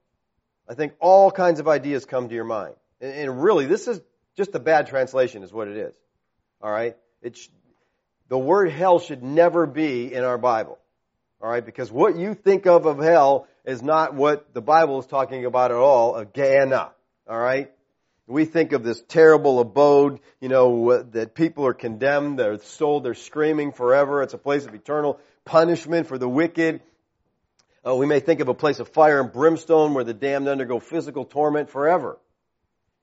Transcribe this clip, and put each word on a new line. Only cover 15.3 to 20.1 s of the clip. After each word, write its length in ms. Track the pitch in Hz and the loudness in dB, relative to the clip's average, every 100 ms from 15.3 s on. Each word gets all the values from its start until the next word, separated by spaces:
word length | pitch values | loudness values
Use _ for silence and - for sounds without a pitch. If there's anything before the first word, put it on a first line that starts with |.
| 131 123 | -6 -4
about 260 | 127 123 | 0 0
at 60 | 120 | 2
all, 380 | 135 127 117 117 | 4 4 2 -2
of 180 | 104 | -10
Gehenna. 580 | 135 135 135 135 127 82 _ _ _ - | -4 2 2 2 -2 -4 _ _ _ -12
All 120 | 113 | -4
right? 320 | 123 135 143 _ _ _ _ _ - | -2 -4 -6 _ _ _ _ _ -8
We 180 | 139 156 | -4 -2
think 260 | 165 156 | -2 -2
of 120 | 139 | -2
this 200 | 117 113 - | -4 -8 -2
terrible 500 | 160 160 151 143 127 | 6 6 6 4 0
abode, 600 | 117 117 147 143 143 | 0 2 4 6 2